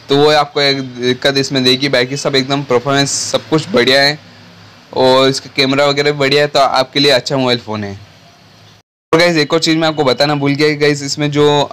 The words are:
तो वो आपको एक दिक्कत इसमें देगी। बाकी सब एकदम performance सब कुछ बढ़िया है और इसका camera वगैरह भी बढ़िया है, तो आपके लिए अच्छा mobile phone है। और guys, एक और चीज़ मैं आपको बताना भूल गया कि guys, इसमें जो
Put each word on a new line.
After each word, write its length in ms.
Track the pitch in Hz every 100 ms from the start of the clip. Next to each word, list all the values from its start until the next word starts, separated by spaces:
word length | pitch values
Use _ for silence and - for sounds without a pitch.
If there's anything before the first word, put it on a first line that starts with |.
| -
तो 80 | 143
वो 140 | 151
आपको 300 | 151 143 147
एक 200 | 139 139
दिक्कत 540 | 131 120 123 131 143 139
इसमें 280 | 135 139
देगी। 240 | 127 131 143
बाकी 280 | 127 123 143
सब 200 | 156 135
एकदम 260 | 131 139
performance 480 | 139 123 135 139 139
सब 380 | - - 127 -
कुछ 200 | 156 160
बढ़िया 340 | 123 120 135
है 160 | 143 151 - - - - - - - -
और 320 | 131 131 135
इसका 220 | 135 - -
camera 300 | 135 135 143
वगैरह 260 | 139 147
भी 60 | 147
बढ़िया 240 | 135 143
है, 60 | 147
तो 100 | 147
आपके 420 | 131 131 131 139
लिए 100 | 143
अच्छा 260 | 127 - 135
mobile 220 | 127 120
phone 260 | 110 107
है। 240 | 101 101 - - - _ - - - _ _ _ _
और 40 | 165
guys, 180 | 175 160
एक 160 | 147
और 60 | 165
चीज़ 200 | 160 160
मैं 100 | 160
आपको 160 | 156
बताना 300 | 135 120 147
भूल 180 | 147 139
गया 160 | 139 151
कि 80 | 147
guys, 260 | 147 143
इसमें 280 | 139 151 147
जो 400 | 147 147 147 -